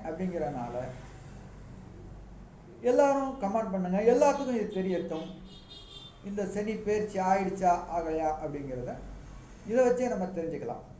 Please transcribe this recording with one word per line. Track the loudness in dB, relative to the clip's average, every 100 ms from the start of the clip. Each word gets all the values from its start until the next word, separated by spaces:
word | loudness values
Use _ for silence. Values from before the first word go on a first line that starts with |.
அப்படிங்கிறனால | -8 -4 -2 -2 -2 -4 -6 -4 -6 -8 -14 -16 -16 -16 -16 -16 -16 -16 -16 -16 -16 -16 -16 -16 -18 -18 -20 -4
எல்லாரும் | 2 6 8 6 2 -2
கமெண்ட் | -2 0 0
பண்ணுங்க, | -2 0 4 6
எல்லாத்துக்கும் | 8 6 4 0 0
இது | 0 -2
தெரியட்டும். | 0 0 -2 -6 -6 -12 -16 -18 -18 -18 -16 -16 -18 -14 -8
இந்த | -4 -2
சனி | -2 -2 -2 0
பெயர்ச்சி | 2 2 0 4
ஆயிடுச்சா | 4 4 2 4 4 2
ஆகலையா | -2 0 2 2 0
அப்படிங்கிறத | -4 -6 -6 -6 -6 -8 -10 -12 -14 -16 -16 -16 -2
இதை | 4
வச்சே | 6 4 2
நம்ம | 0 -2 -2
தெரிஞ்சுக்கலாம். | -4 -4 -6 -8 -10 -18